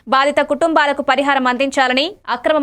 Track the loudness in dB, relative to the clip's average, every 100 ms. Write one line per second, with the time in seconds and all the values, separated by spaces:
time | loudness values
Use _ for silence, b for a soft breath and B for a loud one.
0 | -2 0 2 0 0 0 0 2 0 -2
1 | 0 0 2 0 0 0 -2 0 2 0
2 | -2 -6 -8 -4 0 0